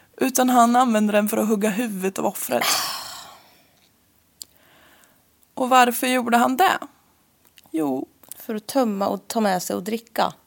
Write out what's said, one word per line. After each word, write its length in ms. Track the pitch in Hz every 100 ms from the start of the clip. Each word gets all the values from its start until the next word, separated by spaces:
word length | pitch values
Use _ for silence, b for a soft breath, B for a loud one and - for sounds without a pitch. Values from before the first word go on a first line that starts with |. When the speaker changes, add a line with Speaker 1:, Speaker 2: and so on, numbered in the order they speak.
| b -
Speaker 1:
utan 320 | 262 262 254
han 260 | 247 233 240
använde 360 | 254 214 208
den 160 | 208 208
för 80 | 220
att 120 | 214
hugga 200 | 214 214
huvudet 480 | 190 240 190 190 -
av 80 | 202
offret. 380 | - - 120 - - - - B B B B B B B B _ _ _ _ _ - - b b b b b b b b _ _
Och 140 | - 247
varför 380 | 254 240 240 254
gjorde 300 | 254 240 240
han 200 | 247 262
det? 220 | 370 - - _ _ _ _ _ _ _ _
Jo. 380 | 320 285 185 - _ - -
Speaker 2:
För 160 | -
att 120 | 214 -
tömma 420 | 269 233 196 196
och 200 | 202 -
ta 120 | 226
med 220 | 208 180
sig 140 | - 202
och 60 |
dricka. 500 | 185 226 - - 185 -